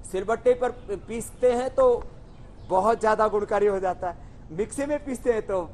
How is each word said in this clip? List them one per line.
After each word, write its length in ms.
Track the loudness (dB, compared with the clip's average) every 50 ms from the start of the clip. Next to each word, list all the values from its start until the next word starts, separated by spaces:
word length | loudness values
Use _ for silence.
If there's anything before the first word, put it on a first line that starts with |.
| -14 -6
सिलबट्टे 420 | -6 -6 -2 -2 -2 2 4 2 4
पर 480 | 4 2 -2 -2 -6 -8 -8 -8 -8 -8 -8
पीसते 440 | -8 -8 -8 -10 -6 2 2 2
हैं 240 | 4 2 0 -2 2
तो 280 | 4 6 6 6 4 -2 -10 -14 -16 -20 -20 -20 -20 -18 -18 -18 -18 -6 0
बहुत 320 | 2 4 4 4 2 4
ज्यादा 260 | 4 2 4 4 4 2
गुणकारी 400 | 2 0 0 2 2 2 4 4
हो 120 | 2 2
जाता 300 | 0 -2 -2 -2 -6 -8
है। 220 | -8 -8 -14 -18 -18 -18 -16 -14
मिक्सी 340 | -6 -6 -6 -4 -2 -6 -2
में 120 | -2 -2 -4 -4
पीसते 280 | -6 -8 -4 0 0 0
हैं 80 | 0
तो 200 | 0 -2 -4 -4 -4 -6